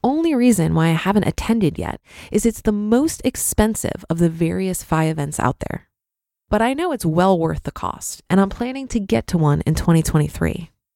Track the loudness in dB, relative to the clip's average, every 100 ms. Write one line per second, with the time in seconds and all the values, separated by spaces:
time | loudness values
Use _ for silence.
0 | 0 0 2 4 4 4 2 2 2 2
1 | 2 0 0 -2 -2 2 0 0 -6 -8
2 | _ -20 -4 0 0 0 0 0 2 2
3 | 2 -2 -6 -4 -4 0 0 0 -6 -6
4 | -4 0 0 2 -2 0 -2 -4 -2 0
5 | 0 0 -4 -2 -2 -2 -6 -10 _ _
6 | _ _ _ _ -2 0 0 0 -2 -2
7 | 0 2 4 4 0 -4 -8 -8 -8 -8
8 | -12 -12 0 2 2 0 -8 -8 -6 -4
9 | 0 -2 0 0 2 2 0 -2 2 2
10 | 2 0 0 -2 -4 -4 -12 _ _